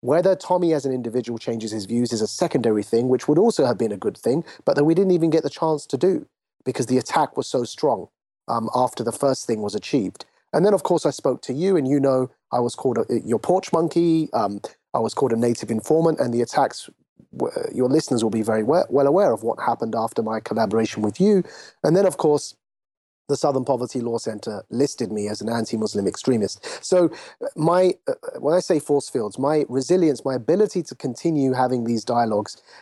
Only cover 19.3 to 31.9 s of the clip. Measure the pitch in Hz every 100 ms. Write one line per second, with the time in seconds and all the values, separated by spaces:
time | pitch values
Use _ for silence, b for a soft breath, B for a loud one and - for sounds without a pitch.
19.3 | 110 113 110 - 117 113 113 113 - 110
20.3 | 110 - 113 107 117 113 - 104 104 196
21.3 | 202 175 B B B 143 175 196 - 160
22.3 | 147 - - _ _ _ _ _ _ -
23.3 | 143 151 131 131 127 123 131 117 113 -
24.3 | 110 113 107 - 117 147 - 110 104 104
25.3 | 104 104 117 110 113 107 104 101 - -
26.3 | 120 101 - - - - 185 170 B B
27.3 | B - - 156 175 185 - - 131 -
28.3 | - 131 180 - 165 - 143 - 131 107
29.3 | - 139 151 - 127 127 180 165 127 135
30.3 | 127 117 180 208 185 160 - 139 117 170
31.3 | 156 135 127 127 123 117